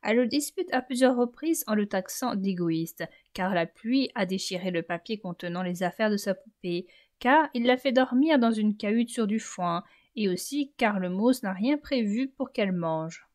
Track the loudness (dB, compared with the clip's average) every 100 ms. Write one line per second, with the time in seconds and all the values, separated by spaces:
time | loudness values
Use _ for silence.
0 | 2 2 2 0 -2 -6 -2 -4 -2 2
1 | 2 4 -2 -2 -2 -2 0 0 0 -2
2 | -4 -6 -4 -2 -2 0 0 0 -4 -10
3 | -14 _ _ -6 -2 0 -2 _ -2 0
4 | 0 -2 -2 -2 -4 -4 -2 -2 -4 -8
5 | -6 -8 -6 -8 -6 -4 -4 -2 -4 0
6 | 0 0 -2 -4 -6 _ -6 -6 -6 _
7 | _ _ 4 4 4 0 2 2 4 2
8 | 4 4 4 6 4 2 0 0 0 0
9 | 0 -2 -2 -2 -4 -6 -4 -4 -6 _
10 | _ -2 -2 -2 -4 -4 -6 _ 0 0
11 | -2 0 2 2 -2 -2 0 0 0 -2
12 | 0 0 -4 _ -6 -2 0 0 -2 -2
13 | -4 -10 _